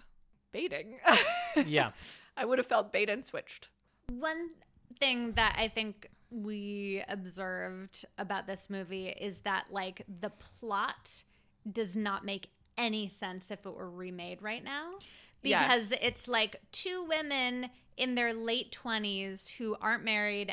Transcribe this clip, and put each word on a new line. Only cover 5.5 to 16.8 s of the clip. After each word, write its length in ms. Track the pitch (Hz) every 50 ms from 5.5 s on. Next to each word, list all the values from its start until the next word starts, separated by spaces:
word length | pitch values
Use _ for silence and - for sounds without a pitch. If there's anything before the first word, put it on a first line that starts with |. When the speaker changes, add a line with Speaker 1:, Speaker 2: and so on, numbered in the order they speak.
| -
Speaker 3:
I 120 | - 226 214
think 420 | - 226 220 214 202 - - - - _ _ -
we 720 | 240 220 202 208 214 208 202 202 208 202 202 196 190 190 - -
observed 960 | 208 202 185 180 175 190 190 185 185 180 180 185 185 185 190 196 - - - - _ -
about 300 | 202 185 202 190 - 196
this 200 | 196 185 - -
movie 400 | 202 190 185 170 190 190 190 185
is 300 | - - - 202 180 -
that, 260 | - 202 190 185 - -
like, 320 | 196 196 185 190 185 - - - 190 170
the 100 | 214 202
plot 920 | - - - - - - 240 220 202 196 226 269 - - - - - - - _ _ _ _ _ _ _ - 214
does 240 | 190 226 220 180 180
not 280 | 220 208 208 196 - -
make 260 | 196 196 190 - - _ _ _ _ _
any 320 | - 240 226 214 214 208 185
sense 420 | - - 208 185 185 185 - -
if 120 | 208 190 -
it 60 | 190 -
were 140 | - 185 180
remade 520 | 175 180 185 185 180 175 175 180 180 -
right 220 | 208 214 226 247 -
now. 300 | - 277 294 320 349 370 403 - - - - - - - -
Speaker 1:
Yes. 200 | - 277 190 170 143 131 247 233 220 196
Speaker 3:
Because 40 | 254 -
it's, 240 | - 240 - - - 240
like, 320 | 240 226 220 208 - - - -
two 320 | - -